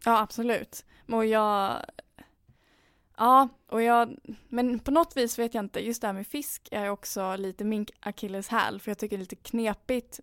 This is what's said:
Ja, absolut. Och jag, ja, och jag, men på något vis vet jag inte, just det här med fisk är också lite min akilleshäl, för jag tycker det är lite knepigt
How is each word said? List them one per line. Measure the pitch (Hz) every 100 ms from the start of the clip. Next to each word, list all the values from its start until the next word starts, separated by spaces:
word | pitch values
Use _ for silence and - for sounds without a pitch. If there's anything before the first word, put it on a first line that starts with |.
| -
Ja, | 226
absolut. | 214 - 233 220 - - - - -
Och | 226 220
jag, | 220 214 208 196 - - - - - - _ _ _ _ _ _ _ _ -
ja, | 233 262 262 - _
och | 220
jag, | 233 240 233 - - 214 _
men | 233 247 240
på | -
något | 294 330 -
vis | 233 -
vet | 233
jag | 233 196
inte, | -
just | 208 233
det | 220
här |
med | 190 208
fisk | 294 285 - -
är | 214 202
också | 202 - - 190 190
lite | 190 190
min | 208 214 208 -
akilleshäl, | - - 208 196 196 226 208 202
för | -
jag | 202
tycker | 214 202
det |
är |
lite | 185 -
knepigt | - 226 226 208 - 254 - -